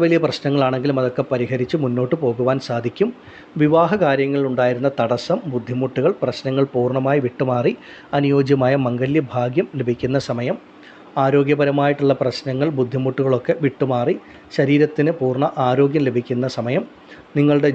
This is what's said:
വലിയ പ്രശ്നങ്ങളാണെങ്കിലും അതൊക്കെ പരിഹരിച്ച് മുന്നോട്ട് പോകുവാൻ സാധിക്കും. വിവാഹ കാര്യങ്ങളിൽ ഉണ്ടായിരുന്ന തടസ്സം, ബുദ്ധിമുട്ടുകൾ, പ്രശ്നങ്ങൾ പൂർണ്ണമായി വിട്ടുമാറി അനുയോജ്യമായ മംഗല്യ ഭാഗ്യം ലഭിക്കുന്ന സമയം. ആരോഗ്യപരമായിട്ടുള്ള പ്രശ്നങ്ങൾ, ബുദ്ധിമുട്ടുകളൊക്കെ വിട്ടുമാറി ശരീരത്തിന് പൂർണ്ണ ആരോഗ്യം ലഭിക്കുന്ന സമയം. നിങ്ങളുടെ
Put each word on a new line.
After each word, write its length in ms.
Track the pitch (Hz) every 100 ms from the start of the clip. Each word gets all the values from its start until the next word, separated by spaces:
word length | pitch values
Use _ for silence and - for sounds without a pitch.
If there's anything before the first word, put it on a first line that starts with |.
വലിയ 160 | 170 165
പ്രശ്നങ്ങളാണെങ്കിലും 720 | 156 - 143 143 131 131 127 135
അതൊക്കെ 220 | 127 127 131
പരിഹരിച്ച് 460 | 127 120 131 123 165
മുന്നോട്ട് 320 | 131 123 123 160
പോകുവാൻ 360 | 135 117 123 135 -
സാധിക്കും. 420 | 117 117 - 220 - - - - 156
വിവാഹ 340 | 151 170 165 202
കാര്യങ്ങളിൽ 440 | 156 139 139 139 135
ഉണ്ടായിരുന്ന 380 | 127 127 123 139 139
തടസ്സം, 400 | 113 120 - 190 160
ബുദ്ധിമുട്ടുകൾ, 580 | 123 113 123 131 131 156 196
പ്രശ്നങ്ങൾ 440 | 127 - 135 135 139
പൂർണ്ണമായി 460 | 123 123 131 135 143 123
വിട്ടുമാറി 460 | - 131 123 143 247 - - - 143
അനുയോജ്യമായ 560 | 143 143 135 139 127 139 123
മംഗല്യ 360 | 120 131 156 127
ഭാഗ്യം 360 | 127 123 127 120 139
ലഭിക്കുന്ന 400 | 123 120 139 135 -
സമയം. 300 | 120 123 226 - - - - - -
ആരോഗ്യപരമായിട്ടുള്ള 880 | 135 143 143 143 143 143 143 143 139 131
പ്രശ്നങ്ങൾ, 480 | 127 - 139 131 156 135
ബുദ്ധിമുട്ടുകളൊക്കെ 800 | 120 131 127 131 135 123 - 160
വിട്ടുമാറി 500 | 139 - 139 123 127 208 - - - -
ശരീരത്തിന് 540 | 139 143 151 151 151 170
പൂർണ്ണ 280 | 127 131 151 151 127
ആരോഗ്യം 340 | 131 139 151 135
ലഭിക്കുന്ന 380 | 120 - 123 127 -
സമയം. 260 | 117 156 233 - - - - 147
നിങ്ങളുടെ 340 | 147 147 147